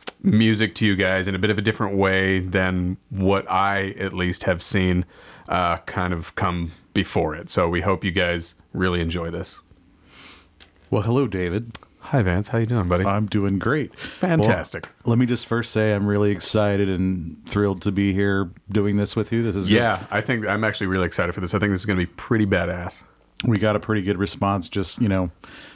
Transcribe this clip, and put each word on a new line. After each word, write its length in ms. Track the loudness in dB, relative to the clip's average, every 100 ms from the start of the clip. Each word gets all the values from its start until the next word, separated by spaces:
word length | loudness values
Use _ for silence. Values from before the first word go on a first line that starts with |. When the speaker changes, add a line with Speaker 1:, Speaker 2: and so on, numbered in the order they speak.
| -16 -4
Speaker 1:
music 520 | 2 4 6 4 2 2
to 100 | 2
you 100 | 2
guys 320 | 2 2 0
in 80 | 0
a 40 |
bit 100 | 0
of 80 | 0
a 40 |
different 360 | 0 0 0 2
way 420 | 2 2 2 2
than 580 | 0 0 0 0 -2 -4 -6
what 400 | 0 2 2 2
I, 380 | 0 2 0 -2 -4
at 140 | -6
least, 300 | -2 -2 -2
have 180 | -2 -2
seen, 420 | 0 0 2 2 -2 -8 -20 -18 -4
uh, 280 | 0 0 -2
kind 360 | -4 -4 -4
of 220 | -4 -6 -4
come 360 | -2 -2 -4 -8 _
before 420 | -2 -2 0 -2 -4
it. 140 | -4
So 180 | 0 2
we 140 | 0
hope 220 | 0 0
you 80 | -2
guys 440 | 0 0 -2 -6 -14 _
really 280 | -2 0 0
enjoy 300 | -2 -4 -6
this. 280 | -8 -10 -14 -20 _ _ _ _ -20 -20 -20 -20 _ -20 _ -4
Speaker 2:
Well, 100 | -2
hello, 260 | 0 0 0
David. 500 | -2 -2 -4 -6 -12 -20 _ -2
Speaker 1:
Hi, 120 | 0
Vance. 280 | 2 2 0
How 100 | -2
you 80 | 0
doing, 200 | 0 2
buddy? 160 | 2
Speaker 2:
I'm 220 | 2 0 0
doing 320 | 0 2 0
great. 360 | 0 -2 -4 -10
Speaker 1:
Fantastic. 840 | -16 -4 0 2 4 2 -2 -10 -14 -8
Speaker 2:
Well, 60 | 0
let 60 | 2
me 80 | 2
just 220 | 0 -2
first 240 | -2 -2
say 220 | 0 2 2
I'm 100 | 2
really 240 | 2 2
excited 580 | 0 0 2 2 2 2
and 560 | 0 0 -2 -6 -10 -4
thrilled 320 | 0 2 0
to 100 | -2
be 220 | 0 2
here 380 | 2 2 0 -2 -6 -4
doing 240 | 0 2 0
this 180 | 0 -2
with 180 | -2
you. 80 | -2
This 140 | 0 -2
is 120 | 2
good. 60 |
Speaker 1:
Yeah, 320 | 2 4 0 -2
I 100 | -4
think 240 | -2 -2 0
I'm 180 | 0
actually 240 | 0 0 -2
really 200 | 0 0
excited 260 | 0 -2
for 80 | -2
this. 140 | -2 0
I 40 |
think 120 | 0
this 100 | 0
is 40 | 0
gonna 100 | 0
be 80 | -2
pretty 400 | -4 -2 2 2
badass. 560 | 2 0 -4 -8 -12 -18 _ _ -6
Speaker 2:
We 140 | 0 2
got 160 | 2 0
a 40 |
pretty 220 | 0 -2
good 160 | 0 0
response 520 | -2 0 0 0 -2
just, 300 | -4 -4 -2
you 80 | 0
know, 200 | 0 -2 -6 -20 -20 -20